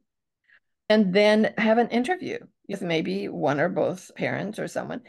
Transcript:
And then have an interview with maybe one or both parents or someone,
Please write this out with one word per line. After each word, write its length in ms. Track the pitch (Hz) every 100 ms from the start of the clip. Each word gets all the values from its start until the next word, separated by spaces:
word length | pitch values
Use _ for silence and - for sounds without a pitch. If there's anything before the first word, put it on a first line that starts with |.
| _ _ _ _ _ _ _ _ _
And 220 | 214 196
then 400 | 185 208 214 220 -
have 200 | 220 226
an 100 | 240
interview 500 | 233 247 359 320 - - _ -
with 140 | 196
maybe 480 | 185 160 185 190 202
one 320 | 175 156 139
or 80 | 170
both 420 | 185 131 185 -
parents 460 | - 123 131 190 214
or 80 | 170
someone, 360 | - 135 -